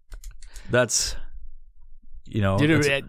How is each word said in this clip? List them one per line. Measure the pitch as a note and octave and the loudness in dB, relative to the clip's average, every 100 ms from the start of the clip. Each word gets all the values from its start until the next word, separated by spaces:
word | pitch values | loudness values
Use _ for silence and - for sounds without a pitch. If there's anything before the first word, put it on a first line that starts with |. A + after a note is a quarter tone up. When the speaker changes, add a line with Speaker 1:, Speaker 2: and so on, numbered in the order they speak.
| - - - - - - - | -18 -14 -12 -12 -14 -12 0
Speaker 1:
That's, | B2 A#2+ - - - - - - - - - - - - - - | 2 4 2 -2 -2 -4 -6 -8 -10 -14 -16 -16 -14 -12 -12 -4
you | G#2+ | 2
know, | G2 F#2+ | 4 6
Speaker 2:
Dude, | D3+ | 6
Speaker 1:
that's | D3+ D3 | 6 4
Speaker 2:
it, | C#3 | 2